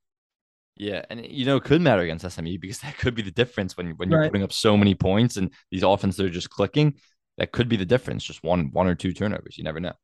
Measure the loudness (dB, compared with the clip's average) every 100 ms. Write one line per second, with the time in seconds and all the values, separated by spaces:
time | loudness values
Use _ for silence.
0 | _ _ _ _ _ _ _ -10 -8 -8
1 | -8 -14 -10 -4 0 0 4 4 6 4
2 | 2 -4 -8 -8 -8 -8 -10 -12 -14 -4
3 | -2 -2 -4 0 0 0 -6 -6 -8 -6
4 | 0 2 2 0 -2 0 4 6 6 4
5 | 2 2 2 0 -6 -6 _ 0 2 4
6 | 2 -2 -2 -4 -6 -4 0 2 2 0
7 | _ _ _ -6 -4 -2 0 0 2 0
8 | 0 -8 -10 -8 -2 0 0 0 2 2
9 | -2 -4 -4 -6 -10 -10 -8 -6 -8 -10